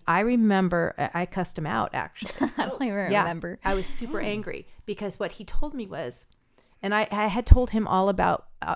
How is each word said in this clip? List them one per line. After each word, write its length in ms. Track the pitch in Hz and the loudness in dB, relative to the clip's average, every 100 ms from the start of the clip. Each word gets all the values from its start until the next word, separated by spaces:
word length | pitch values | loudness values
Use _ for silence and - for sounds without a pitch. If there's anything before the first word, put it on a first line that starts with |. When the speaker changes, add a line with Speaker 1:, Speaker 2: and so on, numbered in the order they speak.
| - | 0
Speaker 1:
I 120 | 170 | 2
remember, 720 | 226 247 214 196 185 175 165 - | 4 4 4 4 4 2 0 -2
I, 240 | 147 170 | -4 -2
I 40 | 180 | -4
cussed 320 | 190 175 - | -4 -4 -4
him 80 | 151 | -4
out, 240 | 220 - | -2 -2
actually. 400 | - 78 - - - | -4 -8 -10 -12 -4
Speaker 2:
<laughs> 220 | 269 - | -4 -2
I 80 | - | -4
don't 140 | 262 | -2
even 280 | 247 202 185 | -4 -2 0
Speaker 1:
Yeah. 100 | 202 | 2
Speaker 2:
remember. 380 | 165 165 170 - | 2 -2 -8 -6
Speaker 1:
I 100 | 196 | -2
was 140 | 196 185 | 0 0
super 320 | - 233 202 | -4 -4 -4
Speaker 3:
Hmm. 60 | 208 | -4
Speaker 1:
angry 400 | 208 208 139 - - - | -4 -6 -10 -14 -16 -10
because 340 | 202 202 - | -6 -6 -6
what 140 | 190 | -8
he 120 | - 190 | -8 0
told 280 | - 294 | 2 2
me 140 | 285 196 | 0 -8
was, 380 | 165 127 - - _ _ _ _ _ | -8 -8 -10 -16 _ _ _ _ _
and 100 | 196 208 | -2 0
I, 120 | 220 | 0
I 160 | 202 214 | 0 0
had 180 | 208 240 | 0 8
told 260 | 247 247 | 8 8
him 160 | 220 214 | 0 2
all 220 | 185 196 | 2 2
about, 380 | 190 - - - - | 2 2 0 -4 -10
uh, 140 | - | -6